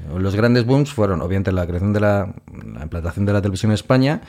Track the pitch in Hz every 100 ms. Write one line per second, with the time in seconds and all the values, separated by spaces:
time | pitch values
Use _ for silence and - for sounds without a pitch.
0 | 82 85 98 101 117 123 117 139 143 -
1 | 101 85 87 98 95 92 85 87 101 104
2 | 104 101 95 - - - 110 113 78 87
3 | 85 98 101 101 101 95 107 104 - 131
4 | 135 160